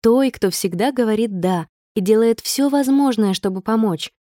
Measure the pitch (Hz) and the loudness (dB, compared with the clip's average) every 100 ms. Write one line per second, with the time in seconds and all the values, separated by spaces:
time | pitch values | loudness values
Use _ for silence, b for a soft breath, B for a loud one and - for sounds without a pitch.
0 | 226 240 269 - 196 - 190 175 240 254 | 4 4 2 0 -4 -2 -6 -2 -2 0
1 | 226 214 226 190 180 180 156 _ _ - | -2 0 -2 -2 -2 -2 -6 _ _ -4
2 | 185 220 226 226 - - 277 285 262 277 | 2 4 4 0 -4 -2 0 0 2 2
3 | 277 220 208 190 202 190 185 226 220 160 | 2 2 0 0 -4 -6 -2 0 0 -2
4 | - _ | -8 _